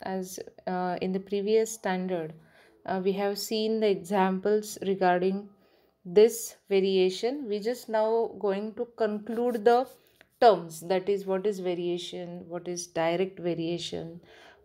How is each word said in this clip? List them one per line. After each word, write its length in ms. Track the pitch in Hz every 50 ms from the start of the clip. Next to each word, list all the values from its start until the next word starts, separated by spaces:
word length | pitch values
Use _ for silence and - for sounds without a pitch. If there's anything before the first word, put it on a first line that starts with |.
as, 400 | - 196 190 190 185 185 - - - - - - -
uh, 300 | - 185 180 180 180 180 - -
in 100 | 190 190
the 80 | 190
previous 500 | 190 - 202 202 196 208 220 220 220 220
standard, 640 | - - - 196 185 185 185 185 185 170 160 156 160 - - _ _ - - _ _ _ -
uh, 120 | - 185 190 180
we 80 | 196 190
have 240 | 190 202 202 202
seen 420 | 196 - - 226 220 220 214 220 220
the 120 | 220 208
examples 880 | 196 170 170 165 202 196 190 190 190 185 190 208 214 214 214 214 - -
regarding 680 | - 190 196 190 190 180 180 180 180 190 190 202 208 202 - _ _ _ _ _ _ _ _ _ -
this 500 | 180 175 208 220 233 226 - - - - - _ -
variation. 760 | 202 190 190 196 190 190 185 185 185 - - 233 277 302 277
We 140 | 214 202 208
just 300 | 196 226 254 - - -
now 400 | 220 220 214 220 226 226 226 - - 190
going 340 | 196 202 190 196 214 220 202
to 100 | 240 240 233 -
conclude 680 | - 233 214 208 208 208 - 226 226 240 247 233 233 208
the 200 | 240 240 247 262 - - - _ _ _ - - _ _ -
terms, 400 | 254 233 202 170 170 165 160 -
that 300 | 165 175 190 185 185 196
is 160 | 202 196 185
what 200 | 190 190 190 185
is 140 | 214 202 185
variation, 880 | 180 180 175 170 175 175 175 175 175 - - 180 180 175 175 180 180 170
what 180 | 170 175 170
is 200 | 180 175 175 -
direct 520 | - - 165 160 165 170 175 190 190 190 175
variation, 840 | 165 175 165 160 165 165 175 170 - - - 170 165 165 165 175 - - - - - - - _ _